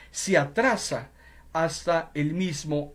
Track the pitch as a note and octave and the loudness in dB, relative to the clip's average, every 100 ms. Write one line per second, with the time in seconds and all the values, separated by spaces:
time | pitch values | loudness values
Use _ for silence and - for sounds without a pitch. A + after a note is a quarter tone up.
0 | - - - F3 C#3+ - B3+ G#3+ - B2 | -14 -8 2 4 4 2 2 2 -2 -4
1 | B2+ - - - - D#3+ E3 E3 F3+ E3 | -6 -20 -20 -20 -6 -2 -2 -2 0 0
2 | D#3+ D3 D3 F3 F#3 D3 D#3 D3 C#3+ | 0 -2 -2 0 -2 -4 -4 -4 -4